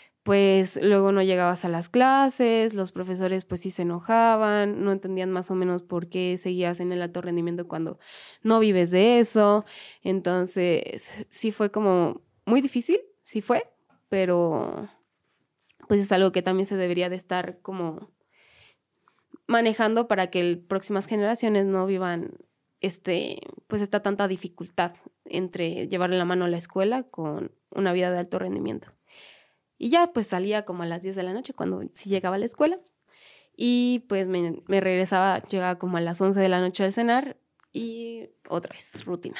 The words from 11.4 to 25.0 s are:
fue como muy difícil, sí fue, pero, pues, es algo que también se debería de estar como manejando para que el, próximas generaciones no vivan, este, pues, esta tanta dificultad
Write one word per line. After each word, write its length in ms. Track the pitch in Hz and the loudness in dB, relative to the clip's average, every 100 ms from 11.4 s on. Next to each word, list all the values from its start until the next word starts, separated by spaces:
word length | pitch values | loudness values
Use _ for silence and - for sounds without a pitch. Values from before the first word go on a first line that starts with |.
| 220 | -4
fue 200 | 202 202 | -2 -2
como 500 | 208 208 180 165 - _ _ - | 0 2 4 2 -2 _ _ 2
muy 160 | 254 | 2
difícil, 400 | 269 247 233 415 - _ | 2 -2 0 0 -2 _
sí 200 | - 214 | -8 -4
fue, 280 | - 240 480 _ _ _ - | 0 0 -2 _ _ _ -4
pero, 800 | 196 180 175 170 139 - - 208 _ _ _ _ _ _ _ _ _ - | 0 2 2 2 0 -4 -8 -12 _ _ _ _ _ _ _ _ _ 0
pues, 100 | 202 | 2
es 120 | 196 | 4
algo 180 | 190 190 | 4 4
que 100 | 180 | 2
también 260 | 180 190 196 | 0 0 -2
se 100 | 196 | -2
debería 320 | 180 175 180 | -2 0 -2
de 80 | 180 | -6
estar 420 | - 180 180 180 | -6 -6 -6 -10
como 480 | - 190 165 160 208 _ _ _ _ _ _ _ _ _ _ _ _ - - | -10 -8 -6 -8 -16 _ _ _ _ _ _ _ _ _ _ _ _ -14 -2
manejando 600 | 233 233 220 220 226 233 | 2 2 2 0 2 0
para 200 | 190 180 | 0 0
que 120 | 180 | 0
el, 200 | 175 175 | 0 -2
próximas 460 | - 190 - 196 - | -4 -6 -4 -4 -2
generaciones 600 | 214 208 233 226 208 196 | -2 0 0 0 2 2
no 200 | 190 190 | 0 -2
vivan, 460 | 185 185 170 - - _ _ _ _ | -2 -4 -6 -8 -12 _ _ _ _
este, 600 | 190 175 - 170 - - - - - | -6 -6 -4 -2 -4 -10 -14 -20 -6
pues, 140 | 208 | -4
esta 200 | 202 208 | -2 -2
tanta 280 | 202 202 196 | -2 0 -2
dificultad 640 | 185 175 - 175 - 175 - | -2 -8 -14 -8 -4 -4 -6